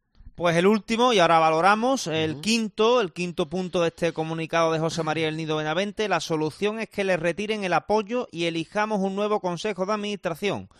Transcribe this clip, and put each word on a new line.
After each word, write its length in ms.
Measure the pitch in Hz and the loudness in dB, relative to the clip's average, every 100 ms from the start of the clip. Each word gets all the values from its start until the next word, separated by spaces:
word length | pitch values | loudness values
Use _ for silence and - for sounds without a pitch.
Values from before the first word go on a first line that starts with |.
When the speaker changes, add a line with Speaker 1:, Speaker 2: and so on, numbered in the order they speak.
| _ _ - - | _ _ -20 -2
Speaker 1:
Pues 200 | 170 165 | 0 4
el 100 | 185 | 4
último, 440 | 220 - 226 247 | 4 0 2 4
y 80 | 220 | 6
ahora 200 | 165 165 | 6 6
valoramos, 680 | 160 160 180 214 240 269 170 | 6 4 4 4 2 0 -2
el 240 | 156 160 | -2 -2
Speaker 2:
Ujú. 100 | 143 | -4
Speaker 1:
quinto, 600 | 170 226 220 - 220 247 | -2 -2 -2 0 2 4
el 100 | 190 | 0
quinto 380 | 175 180 165 165 | -4 -6 -4 -4
punto 320 | 180 185 180 | -4 -2 0
de 80 | 170 | 0
este 240 | - 165 | 0 -4
comunicado 580 | 160 160 165 160 165 165 | -2 -6 -6 -2 0 2
de 80 | 160 | 2
José 240 | - - | -2 -2
María 220 | 156 156 160 | -2 -2 -2
del 100 | 156 | -4
Nido 220 | 156 156 | -2 -2
Benavente: 500 | 151 160 208 196 214 | 0 -2 -2 -4 -2
"La 140 | 175 | -2
solución 580 | - 160 156 - 202 220 | 0 -2 -2 -2 -4 -4
es 100 | 214 | -8
que 140 | - | -4
le 140 | 196 175 | 0 0
retiren 480 | 170 165 208 214 190 | 0 -4 -4 -4 0
el 80 | |
apoyo 560 | 160 - 208 196 247 233 | -2 2 0 0 -6 -6
y 140 | 165 170 | -4 -4
elijamos 560 | 165 160 208 214 214 | -4 -4 -4 -2 -2
un 140 | 190 196 | -2 -2
nuevo 260 | 208 208 | -2 -2
consejo 440 | 180 170 214 185 185 | -2 -4 -6 -4 -4
de 80 | |
administración, 760 | 214 208 202 185 160 202 131 95 | -4 -4 -6 -6 -4 -4 -4 -8